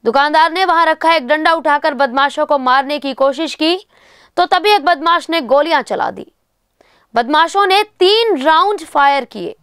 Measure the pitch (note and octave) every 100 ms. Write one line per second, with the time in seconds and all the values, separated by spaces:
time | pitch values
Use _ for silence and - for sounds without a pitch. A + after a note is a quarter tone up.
0 | A3 C4+ D4 D#4 E4 E4+ F#4 E4 E4 D#4+
1 | E4 E4 B3 D4+ D#4+ E4 D4+ C#4+ D#4 C4
2 | C4+ C4 C#4 D4+ D4 C#4+ B3+ C4 C4+ D4
3 | C#4 B3+ C4+ C4 D#4+ - D#4 F4+ - _
4 | _ _ _ - F4+ F#4 F#4+ G#4 D4 E4
5 | E4 E4+ - E4 A#3 C#4 D4+ D4 - F#3+
6 | - - - _ _ _ _ _ _ _
7 | _ A3+ A#3+ D4+ E4 G4 G4+ G4 G#4 _
8 | F#4 G#4+ A#4 D#4 C#4 D#4+ G4 G#4 D#4+ D4
9 | C#4 C#4 B3 G#3+ E3+ -